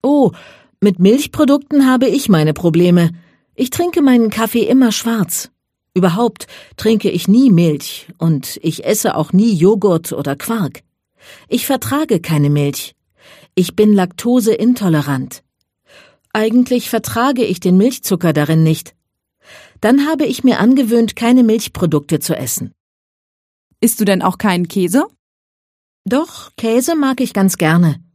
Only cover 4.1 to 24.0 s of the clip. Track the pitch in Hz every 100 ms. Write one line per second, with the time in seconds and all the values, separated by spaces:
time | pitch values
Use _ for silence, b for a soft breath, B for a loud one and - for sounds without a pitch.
4.1 | 247 226 220 226 240 220 262 247 208 226
5.1 | 226 185 - - _ _ _ _ 185 185
6.1 | 175 240 226 - B B - 220 220 202
7.1 | 170 - 220 269 170 170 151 - - -
8.1 | - 165 147 - - 156 156 - 214 214
9.1 | - 151 185 233 185 175 214 196 165 170
10.1 | - 143 143 - 226 156 - _ _ _
11.1 | b b b b 247 - 262 - 285 311
12.1 | 185 165 156 143 147 143 143 - _ _
13.1 | b b b b - 175 170 214 202 185
14.1 | - 240 247 220 214 233 247 202 156 143
15.1 | 135 131 - _ _ _ _ b b b
16.1 | b b 214 220 240 247 247 - 226 220
17.1 | 233 254 262 233 175 185 185 226 262 -
18.1 | 175 170 147 147 160 160 160 - _ _
19.1 | _ _ _ b b b b 214 277 285
20.1 | 311 294 254 254 - 214 262 233 233 226
21.1 | - 233 254 233 220 - - 175 147 -
22.1 | 160 - 170 120 - 104 _ _ _ _
23.1 | _ _ _ _ _ _ _ 240 -